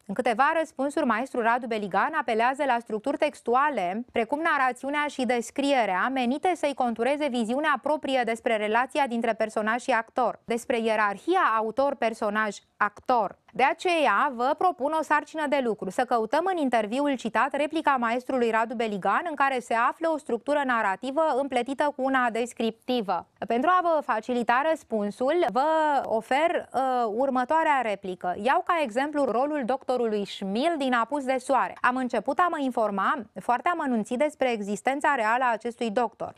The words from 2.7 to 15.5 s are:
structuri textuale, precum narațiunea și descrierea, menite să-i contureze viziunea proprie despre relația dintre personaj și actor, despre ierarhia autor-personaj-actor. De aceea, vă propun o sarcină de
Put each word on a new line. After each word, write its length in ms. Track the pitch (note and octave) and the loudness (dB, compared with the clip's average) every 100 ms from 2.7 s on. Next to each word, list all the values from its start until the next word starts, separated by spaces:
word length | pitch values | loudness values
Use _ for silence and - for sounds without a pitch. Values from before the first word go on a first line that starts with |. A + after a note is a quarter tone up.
| A#3+ | 0
structuri 380 | A#3 A3 C4 D4+ | -2 -4 -2 0
textuale, 880 | D4+ - - A#3+ D4 B3+ F3 G3+ B3 | 0 -2 0 2 2 0 -2 -2 -4
precum 280 | - A3+ D4 | -4 -2 0
narațiunea 680 | E4 D4 B3 B3 C4+ D4 D4 | 0 2 0 0 -4 -2 -2
și 180 | - B3 | -2 0
descrierea, 840 | B3 A3+ - C#4 C4+ G#3 F3+ A3+ | 0 -2 -2 2 2 2 0 0
menite 380 | C4 A#3+ C#4+ F#4+ F4 | 0 0 0 0 0
să-i 180 | D4 | -2
contureze 540 | C#4 B3 A3 A#3+ C#4+ D4 | 0 -2 0 0 0 0
viziunea 520 | B3 G#3+ B3+ D#4 C4+ | -2 -2 0 0 0
proprie 400 | C#4 D4+ C#4+ C4 A#3 | 0 -2 0 0 0
despre 320 | A3+ - A3+ | -2 -2 0
relația 500 | G#3 A3 C4 D4+ C4+ | 0 0 0 0 -2
dintre 260 | A#3 A#3 | 0 -2
personaj 480 | A3 A3 A3 G#3+ A3 | 0 -2 -2 -2 -2
și 100 | - | 0
actor, 480 | A3+ A3+ - A#3 E3+ - | 0 0 0 0 -2 -4
despre 340 | A#3 - B3 | -4 -2 -2
ierarhia 640 | A3 G#3+ G#3 G3 - F#4 D4+ A3 | 0 2 0 0 0 2 2 2
autor-personaj-actor. 1800 | A3 G#3+ C#4 C#4 A#3 A3+ A3 G#3 A3 G3+ - - G#3 - - B3 F#3+ - _ | 0 0 0 0 -2 -2 -2 0 -2 -4 -12 -2 -2 -2 0 2 2 -4 _
De 100 | - | 0
aceea, 680 | C4 E4 F#4 E4+ C4+ G3+ C#4 A#3+ | 2 2 0 2 4 4 2 0
vă 200 | B3+ D#4 | -2 2
propun 340 | F#4 - C4+ D#4+ | 0 0 -2 -2
o 40 | |
sarcină 440 | D4 D4 D4 D#4 | 2 0 0 -4
de 120 | D4+ | -2